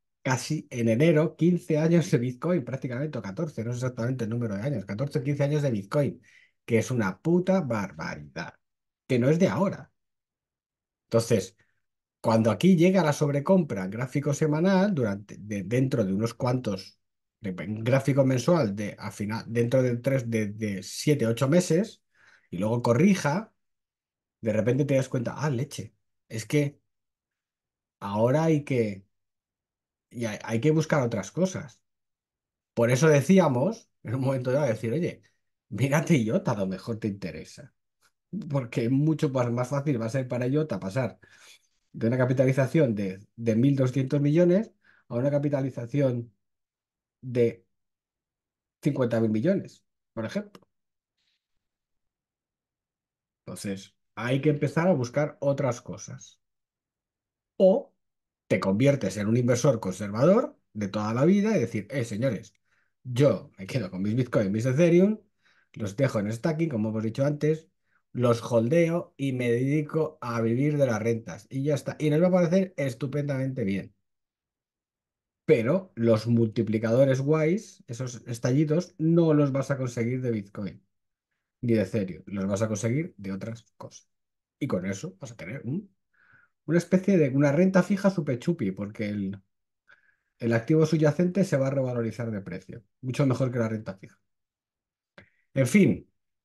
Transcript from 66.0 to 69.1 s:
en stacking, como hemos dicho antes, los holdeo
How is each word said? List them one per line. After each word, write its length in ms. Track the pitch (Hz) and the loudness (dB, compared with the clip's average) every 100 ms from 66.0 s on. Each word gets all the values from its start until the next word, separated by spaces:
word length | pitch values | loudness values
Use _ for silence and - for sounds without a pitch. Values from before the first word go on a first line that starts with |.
| 135 113 | 0 0
en 120 | 101 | -4
stacking, 360 | 117 165 156 165 | -4 -4 -2 -2
como 200 | 110 110 | -2 -2
hemos 140 | 110 | -2
dicho 220 | 110 110 139 | -4 -2 -2
antes, 440 | 147 151 156 - _ _ _ _ | 0 -2 -2 -6 _ _ _ _
los 280 | 127 120 117 | -2 0 0
holdeo 720 | - 120 117 165 165 170 - | 0 0 2 4 2 0 -6